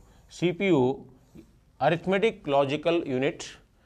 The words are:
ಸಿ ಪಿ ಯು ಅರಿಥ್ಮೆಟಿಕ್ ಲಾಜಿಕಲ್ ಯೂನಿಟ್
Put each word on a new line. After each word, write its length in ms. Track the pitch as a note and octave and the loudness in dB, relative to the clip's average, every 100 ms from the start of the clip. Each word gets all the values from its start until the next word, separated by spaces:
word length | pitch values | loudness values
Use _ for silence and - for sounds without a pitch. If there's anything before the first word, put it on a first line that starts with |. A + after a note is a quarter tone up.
| - - - - | -20 -20 -20 -4
ಸಿ 160 | E3+ | -4
ಪಿ 140 | F3 G3 | 0 2
ಯು 160 | D#3 B2+ C#3 - - _ - - _ _ - | 4 2 0 -10 -20 _ -20 -20 _ _ -2
ಅರಿಥ್ಮೆಟಿಕ್ 680 | C#3+ F#3+ F3+ G3 A3 G3+ D3 | 0 0 0 0 0 -2 0
ಲಾಜಿಕಲ್ 520 | C#3 C#3 D3+ E3+ E3+ - | 2 2 0 0 0 0
ಯೂನಿಟ್ 280 | B2+ C#3 E3+ - - _ _ | -2 -2 -4 -12 -18 _ _